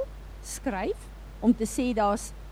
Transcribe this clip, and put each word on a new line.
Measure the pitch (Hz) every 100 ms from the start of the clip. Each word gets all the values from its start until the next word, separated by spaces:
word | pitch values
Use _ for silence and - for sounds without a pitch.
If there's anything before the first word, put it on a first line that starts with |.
| 539 - - -
skryf, | - - 277 190 240 466 - - - -
om | 214 -
te | 220
sê | - 247
daar's | 226 202 202 - - -